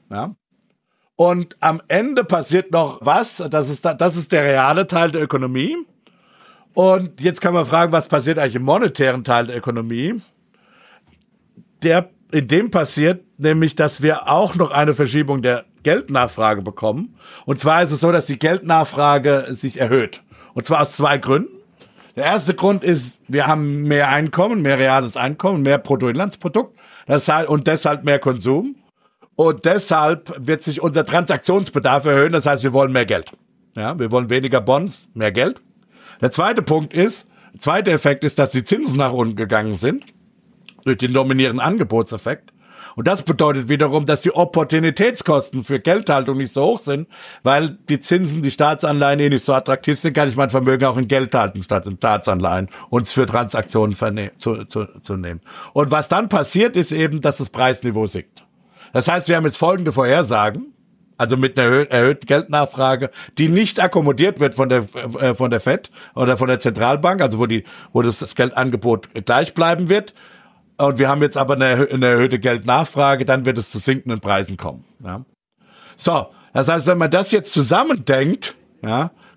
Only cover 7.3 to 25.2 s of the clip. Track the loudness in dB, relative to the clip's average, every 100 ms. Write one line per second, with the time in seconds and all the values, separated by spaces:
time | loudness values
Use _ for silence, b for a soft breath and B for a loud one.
7.3 | 0 0 0 2 2 2 2 0 0 0
8.3 | 0 0 0 2 2 2 0 0 0 0
9.3 | 0 0 -4 -6 -6 -4 -4 -4 -6 -10
10.3 | _ _ _ b b b b b b _
11.3 | _ _ _ _ _ 0 2 0 _ _
12.3 | -2 2 2 2 0 0 0 0 0 -6
13.3 | -4 0 2 2 2 -2 0 0 0 0
14.3 | 2 2 0 0 2 2 2 0 0 0
15.3 | 0 0 0 -4 _ -2 -2 0 0 0
16.3 | 0 0 0 -4 -4 -4 -4 -6 -14 B
17.3 | B B -2 2 2 2 2 2 2 0
18.3 | -2 0 0 0 0 0 0 2 2 2
19.3 | 0 -2 -8 -8 -4 0 2 0 -6 _
20.3 | b b b -2 0 0 0 0 0 0
21.3 | 0 -2 -12 _ _ b b b b 0
22.3 | 0 0 0 0 0 0 -2 -2 -12 -4
23.3 | 0 2 0 -2 -2 0 2 2 0 0
24.3 | 0 0 0 0 2 2 2 0 -4